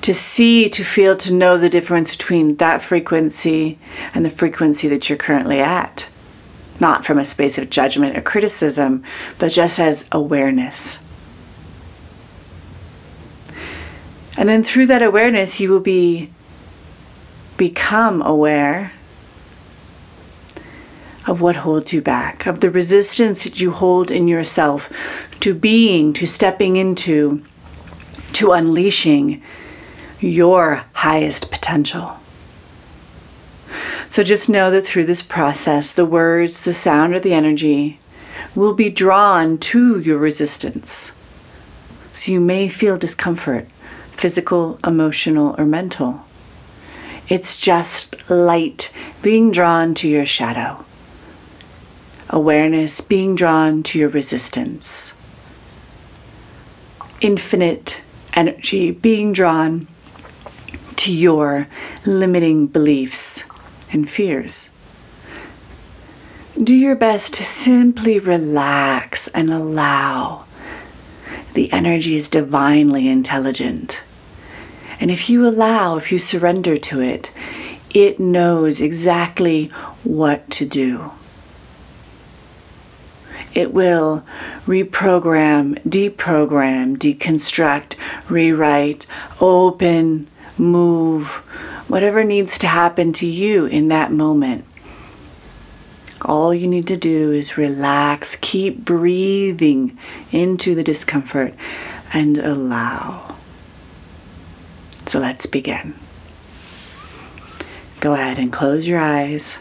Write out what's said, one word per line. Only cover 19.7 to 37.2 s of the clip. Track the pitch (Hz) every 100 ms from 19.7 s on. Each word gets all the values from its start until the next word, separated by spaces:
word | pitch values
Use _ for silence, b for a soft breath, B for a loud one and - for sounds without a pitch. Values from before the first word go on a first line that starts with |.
| - - - - - - - - B B B B B B B -
of | 175
what | 175 156
holds | 165 156 151
you | 165
back, | 143 123 - - -
of | 170
the | 185
resistance | 175 175 196 202 - 226 190 -
that | -
you | 180
hold | 165 185 180 180
in | 180 175
yourself | 170 156 - 151 143 - B B B B B
to | 208
being, | 170 214 220 226 180 151
to | 147 170
stepping | - 196 185 190 185
into, | 190 180 - 156 147 143 - - - - - - - - -
to | - 208
unleashing | 175 165 160 190 190 165 147 143 151 B B B B B B B B
your | 185 170 175 185 160 139 -
highest | - 160 156 151 147 -
potential. | - - 170 147 175 170 - - - - - - - - - - - - - - - - B B B B
So | -
just | 185 208 -
know | 202 190
that | 190 190
through | 185 165
this | 175
process, | - 180 147 143 - 143 147
the | - 170
words, | 165 165 170 170 170
the | -
sound, | 170 185 147 165
or |
the | 180